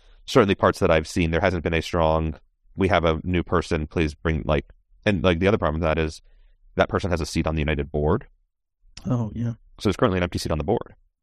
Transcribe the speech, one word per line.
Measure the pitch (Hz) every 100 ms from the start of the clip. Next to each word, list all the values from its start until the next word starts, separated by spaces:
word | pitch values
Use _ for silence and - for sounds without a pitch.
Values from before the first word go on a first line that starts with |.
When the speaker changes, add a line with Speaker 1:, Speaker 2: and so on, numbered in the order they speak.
| _ - -
Speaker 1:
certainly | 135 101
parts | 92 101 87
that | 92
I've | 80 78
seen, | - 82
there | 82
hasn't | 92 87
been | 80
a | 82
strong, | - 87 80 80 80 76 _ _ _ -
"We | 92
have | 92
a | 82 80
new | - 90
person, | 80 90 - 82 76
please | - 78
bring," | - 85 80
like, | 55 73 - - _ _ -
and, | 95
like, | 92 85
the | 95
other | 107
problem | 80 78
with | 82
that | 78
is | 80 - - - - _ _
that | - 95
person | 95 90
has | 85
a | 78
seat | - 78
on |
the | 78
United | 73 73 73
board. | 76 76 101 - _ _ _ _ _ _ - -
Speaker 2:
Oh, | 123 110
yeah. | 104 117 113 _ -
Speaker 1:
So | 107
there's | 90
currently | 123 92
an |
empty | 90 -
seat | -
on | 80
the |
board. | 87 110 - - _ _